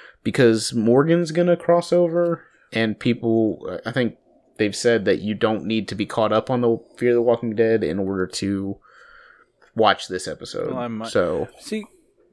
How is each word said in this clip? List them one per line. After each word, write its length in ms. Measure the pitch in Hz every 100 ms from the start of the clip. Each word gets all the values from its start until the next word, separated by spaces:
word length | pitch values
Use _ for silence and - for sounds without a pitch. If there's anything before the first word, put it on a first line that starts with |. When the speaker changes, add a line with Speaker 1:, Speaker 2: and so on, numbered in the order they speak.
| - _
Speaker 1:
because 520 | 113 - 120 113 -
Morgan's 560 | 120 110 123 160 170 165
gonna 240 | 165 175 170
cross 340 | - 175 -
over, 520 | 175 175 170 175 165 - _ _
and 260 | 113 113 101
people, 800 | 123 117 117 113 110 85 - 90 113
I 60 |
think 240 | - 117 - _ _ _ -
they've 180 | 104 -
said 280 | 120 113 98
that 140 | 90
you 140 | 104
don't 300 | 101 113 110
need 240 | 92 110 98
to 60 |
be 100 | 98 101
caught 260 | - 107
up 180 | 107 -
on 100 | 123
the 180 | 120 113 - -
Fear 160 | 123
the 80 | 120
Walking 320 | 117 117 117
Dead 280 | 107 113 110
in 160 | 78 95
order 280 | 95 98 90
to 500 | - 95 98 98 98 _ - - - - _ _ _ _
watch 340 | 110 107 92 -
this 200 | 92 -
episode. 400 | 76 - - 85
Speaker 2:
Well, 80 | 123
I 100 | 120
might 200 | 110 113
Speaker 1:
So 400 | 110 85 82 - -
Speaker 2:
see, 260 | - 214 - _ _ _ _